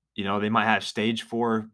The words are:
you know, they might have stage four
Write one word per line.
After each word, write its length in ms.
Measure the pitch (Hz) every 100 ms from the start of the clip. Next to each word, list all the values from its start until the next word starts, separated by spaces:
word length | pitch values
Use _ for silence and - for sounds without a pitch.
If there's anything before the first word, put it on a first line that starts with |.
| _
you 100 | -
know, 160 | 98 104
they 80 | 104
might 140 | 113
have 180 | 107 104
stage 380 | - - 107 113
four 460 | - 117 117 113 110